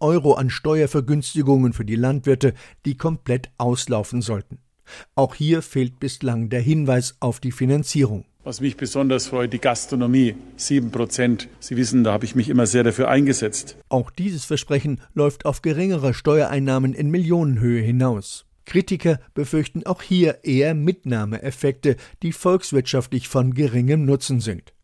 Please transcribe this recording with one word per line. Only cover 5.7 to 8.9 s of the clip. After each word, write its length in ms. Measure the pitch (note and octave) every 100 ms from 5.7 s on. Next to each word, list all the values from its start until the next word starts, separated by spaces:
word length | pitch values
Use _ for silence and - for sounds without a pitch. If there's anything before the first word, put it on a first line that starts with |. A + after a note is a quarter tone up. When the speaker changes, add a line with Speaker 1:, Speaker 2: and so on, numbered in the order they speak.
| C3+ B2+ -
Speaker 1:
bislang 480 | C3+ - C3 A#2 A2+
der 120 | B2
Hinweis 540 | A#2+ D#3+ C3+ B2+ A#2+ -
auf 180 | B2+ A#2
die 140 | B2+
Finanzierung. 720 | - C3 D3 D3 D3+ B2+ G2+ - _
Speaker 2:
Was 160 | - B2
mich 160 | C3+ -
besonders 520 | B2+